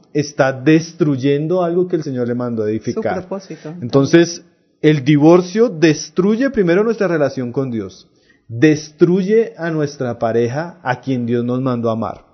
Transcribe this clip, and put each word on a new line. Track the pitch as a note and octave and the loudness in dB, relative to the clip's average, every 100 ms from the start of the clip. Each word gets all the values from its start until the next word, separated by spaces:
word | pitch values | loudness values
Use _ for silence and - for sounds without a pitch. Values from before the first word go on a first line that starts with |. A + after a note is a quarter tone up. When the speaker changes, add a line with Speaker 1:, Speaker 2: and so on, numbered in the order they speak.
| _ | _
Speaker 1:
está | D3 D3 - C3 | -4 -2 0 0
destruyendo | B2+ C3+ D#3+ E3 - D3+ C3 C#3 C#3+ D#3 F#3 | 0 4 2 2 -2 -2 0 0 0 0 -2
algo | E3+ F3 F3+ | 0 0 0
que | E3+ | -2
el | |
Señor | D3 B2+ A#2+ | -4 -4 -4
le | |
mandó | B2 B2 A2+ | -4 -4 -4
a | G#2+ | -2
edificar. | A2 B2 A3 A2 | -2 -4 -4 -4
Speaker 2:
Su | G2 F3+ | -4 -8
propósito. | G3 - D#3+ D3+ F3 | -10 -12 -16 -14 -12
Speaker 1:
Entonces, | B2 C3+ C#3 E3 E3+ - - _ _ _ | 0 0 4 4 4 -2 -18 _ _ _
el | D#3 D3+ | 2 2
divorcio | B2+ D3 D#3 F3+ F3+ A3 A#3+ | 2 4 6 6 4 0 0
destruye | D#3+ D#3+ D3+ - - G3 A3 C4+ | 2 2 2 -4 -2 0 0 0
primero | A#3+ F3 F3 | 0 2 2
nuestra | A3+ A3 F#3 | 0 -2 -2
relación | D#3+ C3+ C3+ B2 | 0 -2 -2 -6
con | C#3 C3+ | -4 -4
Dios, | A2 F#2+ - - _ _ _ - | -6 -8 -12 -20 _ _ _ -14
destruye | A2+ D#3 D3 - - F3 F#3 F#3+ A3 G#3+ - | 2 2 2 -4 2 2 4 2 2 0 -4
a | E3+ | -6
nuestra | D#3 D3 - B2+ A2+ | -2 -4 -4 -6 -2
pareja, | A2+ A#2 A#2 C#3 F3 - | 0 2 0 -2 -8 -6
a | C3 B2 | -4 -4
quien | C3 B2+ A#2 | -4 -4 -2
Dios | A#2+ | -2
nos | A#2+ B2+ | -2 -2
mandó | C3 A#2+ A2+ | -2 -2 -2
a | |
amar. | A2 G#2 - _ | -2 -6 -10 _